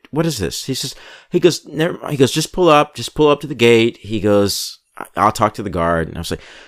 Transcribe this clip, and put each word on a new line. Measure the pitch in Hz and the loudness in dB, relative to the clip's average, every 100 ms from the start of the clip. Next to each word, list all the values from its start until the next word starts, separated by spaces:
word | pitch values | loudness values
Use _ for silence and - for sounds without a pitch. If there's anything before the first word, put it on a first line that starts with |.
| - | -10
what | 147 165 | -4 -4
is | 123 | -2
this?" | 80 - - | -6 -6 -8
He | |
says, | 131 135 - - - _ | -8 -8 -12 -20 -20 _
he | 175 | 2
goes, | 170 - - | 2 0 -8
"Never," | 151 165 - - | -4 -4 -4 -6
he | 143 | 0
goes, | 127 | 2
"Just | 156 156 | 2 -4
pull | - 175 | 0 4
up, | 147 147 - | 4 2 -6
just | 117 - | -10 0
pull | 151 | 2
up | 143 | 2
to | 139 | -2
the | 117 | 2
gate." | 117 117 117 - | 4 6 2 -2
He | 98 110 | -8 -4
goes, | 104 101 101 - - - _ - | 2 2 2 -2 -8 -14 _ -18
"I, | - - | -10 0
I'll | 104 | 0
talk | - 107 | 2 -2
to | - | -2
the | 101 | -8
guard." | 87 85 85 80 | -2 0 0 -4
And | - | -8
I | |
was | 85 | -8
like, | 82 - - | -10 -12 -20